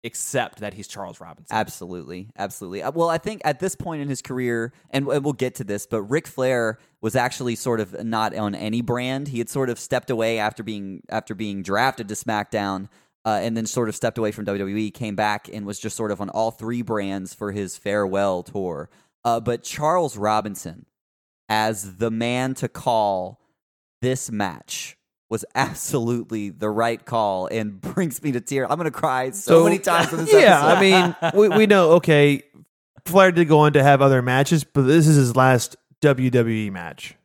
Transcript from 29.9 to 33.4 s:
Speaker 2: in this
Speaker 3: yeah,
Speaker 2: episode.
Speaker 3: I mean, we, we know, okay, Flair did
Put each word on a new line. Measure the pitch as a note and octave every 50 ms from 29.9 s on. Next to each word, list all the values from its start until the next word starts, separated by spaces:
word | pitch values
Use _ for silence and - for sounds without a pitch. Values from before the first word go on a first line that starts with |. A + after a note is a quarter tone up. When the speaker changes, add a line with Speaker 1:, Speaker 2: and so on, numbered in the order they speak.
| E3+ E3+ E3 D#3+
Speaker 2:
in | E3 E3 -
this | - G#4+
Speaker 3:
yeah, | G4+ D#4+ G#3+ F3+ C#3+ C#3+ D#3 E3+
Speaker 2:
episode. | F#3 G3 F#3+ F#3+ F#3 F3+ F3 E3 -
Speaker 3:
I | - E3
mean, | - G3+ G#3 G#3
we, | E3
we | G#3 A3
know, | G3+ G#3 G3 F3+ D#3 E3
okay, | F3 - - D#3 D3 D3 D3 C#3+ C3+ - _ _ - - _ _ _ _ _ _ _ _
Flair | - E3 G3 F#3+ F#3
did | F3 E3+